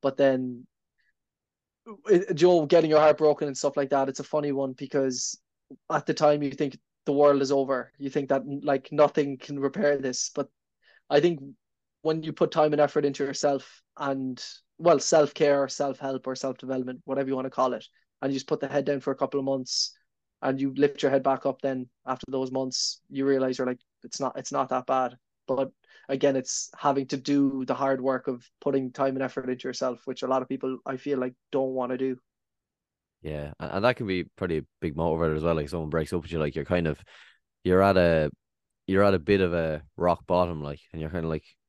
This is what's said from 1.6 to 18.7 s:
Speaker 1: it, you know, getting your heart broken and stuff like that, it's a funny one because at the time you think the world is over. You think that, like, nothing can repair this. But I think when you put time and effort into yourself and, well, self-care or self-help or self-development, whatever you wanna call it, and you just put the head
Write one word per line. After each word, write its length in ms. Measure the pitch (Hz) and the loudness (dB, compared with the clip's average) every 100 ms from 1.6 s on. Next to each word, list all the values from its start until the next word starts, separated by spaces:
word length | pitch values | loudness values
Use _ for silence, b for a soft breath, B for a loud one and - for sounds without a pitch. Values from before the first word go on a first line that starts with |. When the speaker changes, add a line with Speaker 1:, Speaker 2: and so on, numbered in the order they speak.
| _ _ - 208 - | _ _ -20 -16 2
Speaker 1:
it, 320 | 180 196 160 | 2 2 4
you 60 | 175 | 6
know, 180 | 175 151 | 6 6
getting 240 | 170 160 | 4 6
your 100 | 151 | 6
heart 180 | 156 151 | 6 6
broken 300 | 156 147 147 | 4 2 -2
and 100 | 131 | -2
stuff 200 | 147 143 | -2 -2
like 120 | 135 | 0
that, 180 | 139 135 | 0 0
it's 100 | 131 | -4
a 40 | 143 | -4
funny 260 | 156 147 | -2 -2
one 220 | 135 135 | -2 -4
because 680 | 127 135 143 135 123 - - _ _ _ - _ | -6 -4 0 0 -2 -6 -8 _ _ _ -20 _
at 160 | 156 - | -4 -2
the 80 | |
time 300 | - 156 147 | 2 4 4
you 80 | 143 | 0
think 260 | 135 143 - _ _ - | -2 -4 -4 _ _ -2
the 80 | |
world 280 | 143 143 143 | 6 6 6
is 100 | 135 | 2
over. 400 | 139 135 131 120 _ | 2 2 -2 -4 _
You 120 | 139 | -6
think 200 | 147 135 | -4 0
that, 140 | 135 131 143 | -2 -2 -6
like, 280 | 143 139 135 | -2 -2 -2
nothing 460 | 147 147 151 143 131 | 4 4 4 -2 -4
can 220 | - 143 | -8 -4
repair 380 | 139 165 147 143 | -4 0 0 0
this. 320 | 135 127 - | -2 -4 -6
But 160 | - 139 _ _ _ b b _ | -6 -8 _ _ _ b b _
I 100 | 147 | 4
think 200 | 170 160 139 - _ _ _ _ | 4 0 -8 -20 _ _ _ _
when 220 | 160 160 | -2 -2
you 100 | 156 | -4
put 180 | 151 160 | -2 0
time 220 | 165 151 | 4 2
and 80 | 147 | 4
effort 240 | 147 151 143 | 2 2 -2
into 180 | 139 139 | -2 -6
yourself 560 | 135 147 139 - - _ - | -2 0 0 -4 -20 _ -8
and, 460 | 143 135 131 123 - - _ _ | -4 -4 -4 -8 -14 -18 _ _
well, 220 | 165 151 | 4 4
self-care 640 | - 165 143 - 147 143 | 4 4 4 2 2 4
or 40 | 135 | 0
self-help 600 | - 143 127 139 135 135 | -2 -4 -4 -6 -6 -6
or 80 | 127 | -6
self-development, 680 | 135 123 131 131 127 127 - | -6 -8 -6 -6 -6 -10 -6
whatever 240 | 135 131 | -4 -2
you 60 | 131 | -4
wanna 140 | 131 | -4
call 240 | - 127 | -2 -2
it, 120 | 113 - _ _ _ | -2 -10 _ _ _
and 100 | 135 | -4
you 40 | 135 | -4
just 100 | 135 | -4
put 120 | 151 | -4
the 80 | |
head 180 | 135 | -2